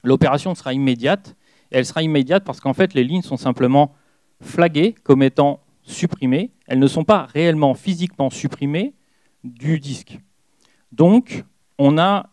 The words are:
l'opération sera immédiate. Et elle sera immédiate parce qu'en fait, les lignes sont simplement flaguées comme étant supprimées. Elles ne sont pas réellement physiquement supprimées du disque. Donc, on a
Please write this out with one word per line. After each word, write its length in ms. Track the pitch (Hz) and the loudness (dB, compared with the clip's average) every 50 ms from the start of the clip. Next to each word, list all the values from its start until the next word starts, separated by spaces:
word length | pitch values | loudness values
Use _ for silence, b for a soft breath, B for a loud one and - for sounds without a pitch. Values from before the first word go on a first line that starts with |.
| - | 2
l'opération 500 | 123 131 131 - 135 139 147 - 185 175 | 2 2 2 4 2 2 0 -2 -6 -8
sera 200 | - - 131 131 | -8 -6 -6 -4
immédiate. 600 | 135 139 131 123 117 117 143 190 196 _ - - _ _ _ _ _ _ _ | -2 0 -2 -2 0 0 -2 -2 -2 _ -20 -20 _ _ _ _ _ _ _
Et 60 | - | -2
elle 80 | 131 127 | -2 -2
sera 180 | - - 160 160 | -2 -4 -4 -2
immédiate 400 | 156 151 147 131 131 175 196 196 | 0 0 0 0 2 0 -2 -2
parce 160 | - - - | -4 -14 -6
qu'en 140 | _ 139 131 | _ -6 0
fait, 200 | - 190 190 - | 0 -2 0 0
les 100 | - 123 | -2 -2
lignes 200 | 139 170 185 175 | 0 -2 -6 -6
sont 140 | - 139 | -6 -10
simplement 580 | 123 - 135 123 - 131 123 131 143 147 139 _ _ _ _ _ _ _ _ _ _ | -4 -4 -4 0 0 0 4 4 4 4 2 _ _ _ _ _ _ _ _ _ _
flaguées 540 | - - - - 170 170 151 147 170 226 - _ _ | -20 -8 -2 0 0 0 2 0 0 0 -2 _ _
comme 200 | - 139 135 139 | 2 4 4 4
étant 380 | 131 _ - 143 143 139 - _ _ _ _ | 2 _ 2 0 0 0 -4 _ _ _ _
supprimées. 720 | _ - - - - 170 - - 139 127 127 156 208 254 _ _ _ | _ -18 -8 -6 -6 -6 -4 -4 -2 -2 0 -2 -2 -6 _ _ _
Elles 120 | - 127 131 | -4 0 2
ne 80 | 135 | 2
sont 180 | 135 - 165 156 | 2 2 0 2
pas 200 | - 214 190 135 | 2 2 2 0
réellement 480 | - - 147 165 170 160 156 151 139 131 | -4 -4 0 0 2 2 2 2 0 0
physiquement 560 | - - 196 185 165 180 175 - - 143 135 | -2 -4 -6 -4 -4 -6 -8 -4 -4 -4 -4
supprimées 640 | - - - 147 - - 143 143 147 170 208 285 _ _ _ _ _ _ _ _ _ _ - | -4 -6 -8 -8 -6 -6 -6 -4 -4 -4 -6 -6 _ _ _ _ _ _ _ _ _ _ -20
du 360 | 123 120 117 127 151 160 151 | -20 -18 -8 -4 -4 -4 -4
disque. 400 | 135 143 127 - - _ - - _ _ _ _ _ _ _ _ _ _ _ _ _ _ | -4 -10 -12 -12 -14 _ -20 -20 _ _ _ _ _ _ _ _ _ _ _ _ _ _
Donc, 520 | - 110 160 175 208 247 254 - - - - _ _ _ _ _ _ - | 0 2 4 4 4 2 0 -2 -14 -16 -16 _ _ _ _ _ _ 0
on 180 | 139 139 151 | 2 2 2
a 320 | 156 170 190 202 202 - _ | 2 2 0 0 -2 -4 _